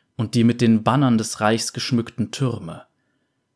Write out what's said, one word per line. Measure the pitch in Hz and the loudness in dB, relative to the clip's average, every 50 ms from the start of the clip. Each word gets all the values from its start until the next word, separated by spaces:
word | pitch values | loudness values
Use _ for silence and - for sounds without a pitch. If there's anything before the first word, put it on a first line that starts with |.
| _ _ _ | _ _ _
und | - 110 110 - | -6 -6 -2 2
die | 117 113 | 4 4
mit | 120 117 120 | 4 4 4
den | 123 113 113 107 110 | 4 4 4 4 4
Bannern | 117 120 147 143 127 117 110 | 2 2 4 4 4 2 2
des | 107 - - - | 0 -4 -6 -2
Reichs | 107 107 113 113 - - - | 0 0 0 0 -2 -6 -8
geschmückten | 117 - - 127 117 113 - - - 107 - | -10 -6 -2 -2 -2 -2 -4 -6 -8 -8 -8
Türme. | - - 135 123 113 101 92 82 80 - - _ _ _ _ _ _ _ _ _ _ _ _ _ _ | -4 -4 -4 -4 -4 -6 -10 -12 -14 -16 -18 _ _ _ _ _ _ _ _ _ _ _ _ _ _